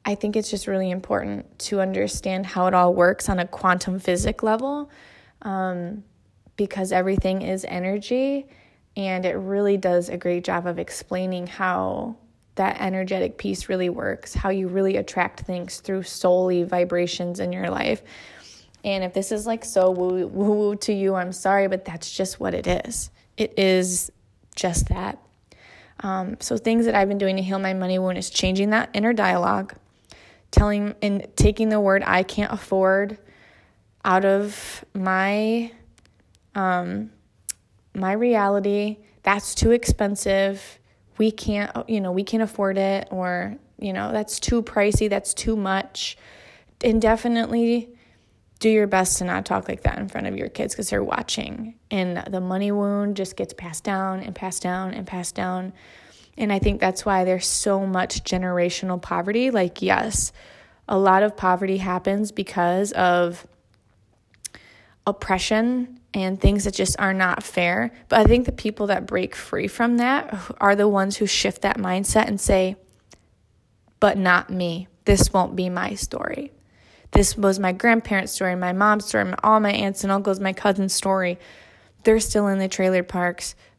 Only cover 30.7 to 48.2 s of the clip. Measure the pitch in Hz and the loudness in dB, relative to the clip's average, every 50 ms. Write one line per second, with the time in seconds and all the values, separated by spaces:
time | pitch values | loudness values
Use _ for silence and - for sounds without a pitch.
30.7 | 208 202 202 208 202 - - 208 202 196 - - - - - 240 208 - 220 220 | 2 0 -2 -4 -4 -2 -2 0 0 -2 -4 -6 0 2 4 4 4 4 0 2
31.7 | 214 214 202 196 190 196 - - 190 180 190 185 - - 202 - - 202 - - | 2 2 4 4 4 2 2 2 2 2 0 0 -2 -4 -4 -4 -4 -8 -6 -2
32.7 | 196 190 190 190 190 196 202 202 214 - - - - _ - - _ _ _ _ | 0 2 4 4 4 2 2 -2 -4 -12 -16 -20 -20 _ -20 -20 _ _ _ _
33.7 | _ _ _ _ _ _ _ 196 185 190 196 196 196 196 208 208 208 - - - | _ _ _ _ _ _ _ 2 2 4 4 4 2 2 0 -2 -6 -10 -14 -14
34.7 | - - - - _ 202 190 190 185 185 190 196 202 208 214 220 226 233 233 233 | -14 -16 -18 -12 _ -4 -2 0 0 0 0 0 0 0 0 0 0 -2 -2 -6
35.7 | - - - - _ _ _ _ _ _ _ _ _ _ _ _ _ 202 190 185 | -10 -18 -20 -20 _ _ _ _ _ _ _ _ _ _ _ _ _ -2 0 0
36.7 | 180 180 175 175 185 202 214 220 - _ _ _ _ _ _ - - - _ _ | 0 0 -2 -4 -6 -6 -8 -8 -12 _ _ _ _ _ _ -14 -14 -14 _ _
37.7 | _ _ _ _ _ 196 185 185 202 214 240 247 240 214 202 196 202 202 190 202 | _ _ _ _ _ -4 -2 -2 0 0 2 2 2 4 2 2 2 0 0 0
38.7 | 202 202 208 208 214 - - _ _ _ _ 196 202 202 - - - - - 226 | 0 0 -2 -4 -6 -8 -14 _ _ _ _ 0 0 0 -2 -6 -4 0 4 4
39.7 | 233 240 240 - - - 214 202 202 - - 202 196 196 196 196 196 196 - - | 4 4 4 0 0 2 2 0 0 -2 0 0 2 2 2 2 0 -4 -10 -16
40.7 | - - _ _ _ _ _ _ _ - 214 220 214 214 - - 208 202 202 - | -20 -20 _ _ _ _ _ _ _ 0 0 0 0 -2 -4 -4 -2 -2 -4 -4
41.7 | - 233 - - 226 208 196 185 180 190 202 190 - 226 220 208 220 - 202 196 | -6 -8 -4 -2 -2 -2 0 0 -2 -2 -2 0 0 0 0 -2 -2 -2 0 0
42.7 | 190 196 190 196 196 196 - - - 185 185 180 180 175 180 202 208 285 - _ | 2 2 2 2 0 0 -2 -4 -6 -4 -2 -2 -2 -4 -4 -6 -8 -12 -16 _
43.7 | _ - - 202 185 190 202 214 - 214 214 - - - - - 247 233 226 - | _ -10 -8 -6 -4 -4 -4 -2 -2 -2 -2 -4 -6 -6 -2 0 0 0 0 0
44.7 | - 214 202 208 208 - 220 214 202 202 202 - - - - 226 220 214 196 190 | 0 2 2 4 4 4 2 2 0 -2 -2 -4 -8 -4 -2 -2 -2 -2 0 -2
45.7 | 190 190 196 - - - - - - - - - - - - - - - _ _ | -2 -2 -4 -6 -8 -10 -8 -8 -10 -12 -18 -20 -20 -20 -20 -20 -20 -20 _ _
46.7 | _ _ - 247 220 240 214 214 226 220 - 240 233 233 226 - - 233 233 233 | _ _ 0 2 2 4 4 4 4 2 2 0 0 0 0 0 0 0 2 2
47.7 | 233 240 233 - - - _ _ _ _ | 2 0 -2 -6 -14 -20 _ _ _ _